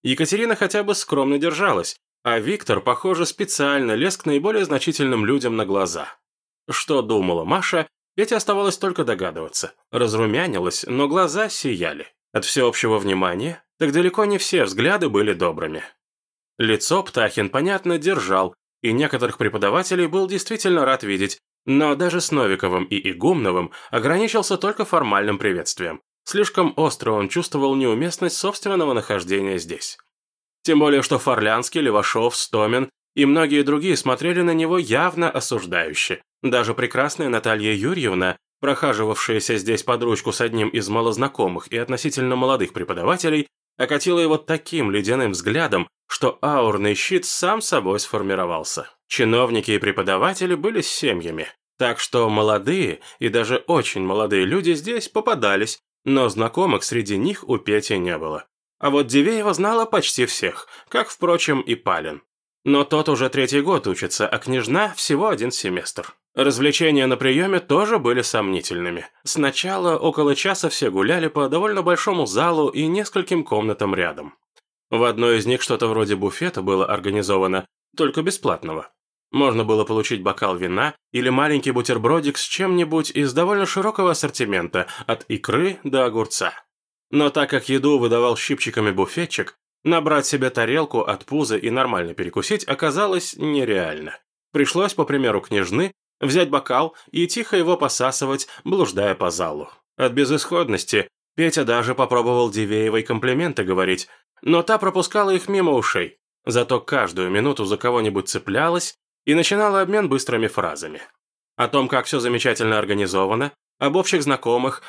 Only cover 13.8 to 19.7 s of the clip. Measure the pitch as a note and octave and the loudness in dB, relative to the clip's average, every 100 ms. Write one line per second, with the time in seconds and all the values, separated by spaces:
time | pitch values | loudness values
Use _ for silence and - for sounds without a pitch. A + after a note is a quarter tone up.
13.8 | D3+ D3 F3+ F3+ G#3 G3 - F#3 G#2+ F#2+ | 0 2 2 2 0 0 0 2 0 2
14.8 | C3 G3+ D#3+ G2+ G#2 F2 F2 D#2+ E2 D#2 | 0 2 2 2 2 2 0 -2 -6 -8
15.8 | - _ _ _ _ _ _ _ A2+ G#2+ | -12 _ _ _ _ _ _ _ 2 2
16.8 | - F3+ - - G#2+ - G2+ C3 E3+ G3 | 2 0 0 0 0 0 -2 0 0 -2
17.8 | F3+ E3+ D#3 F3+ F#2+ F#2+ F#2 - _ _ | -2 0 0 -2 0 0 0 -4 _ _
18.8 | A#2 A2+ D3 C3 A#2+ - A2 G#2 G2+ | 0 2 0 0 -2 0 -2 0 2